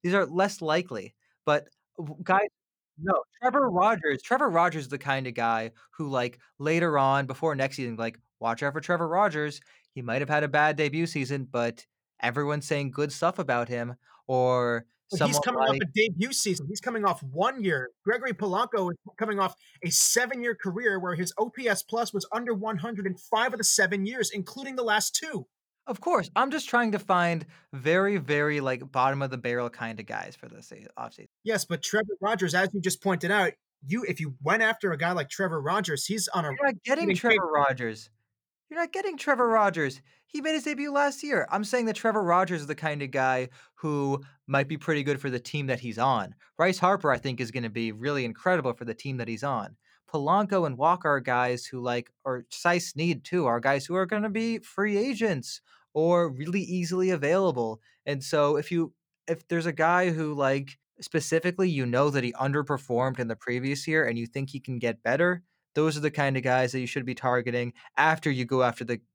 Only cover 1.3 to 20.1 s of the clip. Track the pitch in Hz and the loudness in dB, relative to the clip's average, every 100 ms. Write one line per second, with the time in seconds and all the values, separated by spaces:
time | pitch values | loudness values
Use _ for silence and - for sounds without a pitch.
1.3 | _ - 147 147 _ _ - 151 156 175 | _ 2 2 0 _ _ -12 -12 -8 2
2.3 | 190 214 _ _ _ _ - 175 165 - | 2 2 _ _ _ _ -8 0 0 -2
3.3 | _ 254 277 262 180 208 214 151 135 - | _ 0 2 2 4 4 2 0 -2 0
4.3 | 262 277 165 175 156 131 139 139 135 131 | 2 4 4 4 0 -6 -6 -2 -2 -2
5.3 | 120 117 113 113 _ _ - 151 131 123 | -2 0 0 -2 _ _ -8 -2 0 -2
6.3 | - _ _ 143 165 170 143 135 139 135 | -6 _ _ 2 2 4 4 4 4 0
7.3 | 131 160 139 135 135 123 113 113 - _ | -2 -2 0 -2 -2 -6 -4 -6 -6 _
8.3 | _ 117 113 143 147 139 175 165 175 208 | _ -2 0 -2 -4 -2 -2 2 2 2
9.3 | 151 151 143 _ _ _ 139 120 123 143 | 2 -4 -6 _ _ _ -10 -4 -2 0
10.3 | 151 147 147 151 151 147 151 165 151 131 | 0 2 4 4 4 0 0 -2 -2 -4
11.3 | 143 135 123 117 117 - _ _ _ 120 | -4 -4 -2 -2 -4 -20 _ _ _ -2
12.3 | 127 143 147 139 147 139 - 147 - 165 | 0 -2 -2 -2 -2 -2 -2 -4 0 -2
13.3 | 185 135 120 117 120 117 123 _ _ - | 0 -2 0 0 -4 -6 -10 _ _ -2
14.3 | 127 127 127 120 117 117 _ _ 170 151 | 2 4 4 2 -2 -6 _ _ 0 2
15.3 | 147 147 233 131 135 139 208 220 165 233 | 2 0 2 2 0 -2 0 0 0 -2
16.3 | 262 214 175 147 208 247 233 202 170 135 | -2 -2 -2 -4 -8 -6 0 0 -2 -6
17.3 | 147 220 269 190 143 127 _ 196 233 254 | 0 0 0 0 0 -4 _ -2 -2 -2
18.3 | 196 202 185 254 214 180 170 202 - 220 | -4 -2 0 0 0 -2 -4 -12 -6 -4
19.3 | 202 190 - _ _ 175 - - | 0 0 -2 _ _ 0 2 4